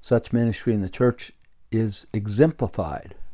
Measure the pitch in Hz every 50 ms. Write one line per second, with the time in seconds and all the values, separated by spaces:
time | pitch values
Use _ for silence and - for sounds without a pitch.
0 | - - 123 117 - - - 117 120 117 110 - - - 113 107 98 92 - -
1 | 123 123 117 - - - - _ _ _ - _ - - - 110 113 110 101 -
2 | - - - - 104 104 101 107 147 160 160 - 123 107 - - 92 80 69 -
3 | - - - - - -